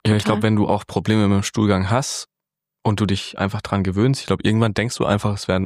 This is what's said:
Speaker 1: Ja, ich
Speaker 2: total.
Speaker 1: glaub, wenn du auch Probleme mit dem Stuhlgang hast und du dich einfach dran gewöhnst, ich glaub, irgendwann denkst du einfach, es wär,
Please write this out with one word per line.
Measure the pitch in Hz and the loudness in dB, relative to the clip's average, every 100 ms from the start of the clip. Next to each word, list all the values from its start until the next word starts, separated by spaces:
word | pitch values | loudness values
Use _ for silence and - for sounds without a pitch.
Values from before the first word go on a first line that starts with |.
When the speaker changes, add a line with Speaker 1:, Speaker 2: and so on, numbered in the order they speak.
Speaker 1:
Ja, | 110 107 | 0 0
ich | |
Speaker 2:
total. | 113 107 | 2 0
Speaker 1:
glaub, | |
wenn | 110 107 | 2 2
du | - | 2
auch | 101 - | 0 -2
Probleme | 104 98 110 101 | -4 0 2 4
mit | 98 | 2
dem | |
Stuhlgang | 98 - 104 95 92 | 0 0 2 2 2
hast | 120 139 - - _ _ _ _ _ | 0 -2 -8 -14 _ _ _ _ _
und | - 101 | -2 0
du | 101 | 0
dich | 98 - - | 0 -4 -6
einfach | 98 104 | -4 -4
dran | - 101 | -4 -2
gewöhnst, | 95 92 127 135 | 0 0 0 0
ich | - | -2
glaub, | 95 | 0
irgendwann | 101 110 113 | 2 2 2
denkst | 101 113 - | 0 -2 -2
du | |
einfach, | - 104 104 | 0 2 0
es | 98 - | -4 -2
wär, | 92 | -2